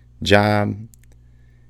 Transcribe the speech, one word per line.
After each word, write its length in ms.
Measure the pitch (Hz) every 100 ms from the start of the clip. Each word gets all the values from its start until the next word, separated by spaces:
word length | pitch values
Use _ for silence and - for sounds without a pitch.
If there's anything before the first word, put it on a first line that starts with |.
| - -
job. 540 | 104 101 104 104 104 101 113 - - - - - - -